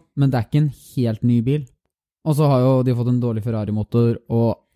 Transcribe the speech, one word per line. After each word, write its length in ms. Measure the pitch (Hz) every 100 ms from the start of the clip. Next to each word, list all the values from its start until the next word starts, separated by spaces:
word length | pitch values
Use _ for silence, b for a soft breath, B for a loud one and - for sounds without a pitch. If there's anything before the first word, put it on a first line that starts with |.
| - -
men 140 | 139
det 80 | 127
er 80 | 110
ikke 140 | 147
en 80 | 151 - - -
helt 280 | 117 107
ny 160 | 120 120
bil. 200 | 117 147 135 _ _ _ _ _
Og 100 | 156
så 140 | 147 147
har 120 | 131
jo 100 | 127 131
de 120 | 127 120
fått 120 | 120
en 120 | 123
dårlig 220 | 120 110
Ferrari-motor 720 | 113 113 104 107 107 117 117 117 -
og 360 | 117 117 - _